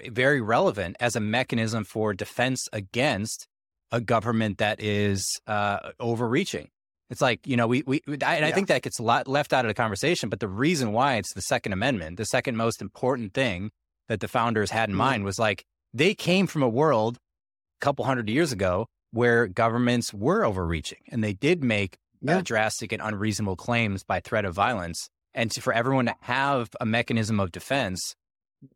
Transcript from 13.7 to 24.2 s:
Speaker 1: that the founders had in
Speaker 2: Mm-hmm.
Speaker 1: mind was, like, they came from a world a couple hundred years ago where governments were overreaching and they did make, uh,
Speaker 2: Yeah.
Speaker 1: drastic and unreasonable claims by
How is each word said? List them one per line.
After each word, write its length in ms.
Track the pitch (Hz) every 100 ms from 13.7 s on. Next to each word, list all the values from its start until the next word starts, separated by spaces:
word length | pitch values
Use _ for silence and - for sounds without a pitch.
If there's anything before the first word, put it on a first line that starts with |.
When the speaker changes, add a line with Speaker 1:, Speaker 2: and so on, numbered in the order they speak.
| _ _ _ -
Speaker 1:
that 120 | 110
the 80 | 107
founders 420 | 120 117 110 98
had 180 | 113 110
in 40 |
Speaker 2:
Mm-hmm. 60 | 95
Speaker 1:
mind 260 | 127 120
was, 140 | 98 98
like, 260 | 110 101 - _ _
they 200 | 117 175
came 320 | - - 185 190
from 160 | 156
a 60 | 131
world 480 | 113 156 117 110 120
a 680 | _ _ _ _ _ -
couple 200 | 143 139
hundred 240 | 117 127 107
years 240 | 127 170
ago 340 | 101 95 90 113 _ _
where 380 | 110 120 117 113
governments 640 | 95 113 117 123 123 -
were 300 | 104 120 214
overreaching 560 | 156 92 82 82 - - -
and 140 | 120
they 80 | 107
did 320 | 98 143 180
make, 300 | 127 107 98 - _ - 131
uh, 60 |
Speaker 2:
Yeah. 60 | 185
Speaker 1:
drastic 500 | 175 110 110 - 110
and 100 | 107
unreasonable 540 | 107 104 107 101 104 92
claims 480 | - 120 110 95
by 160 | - 92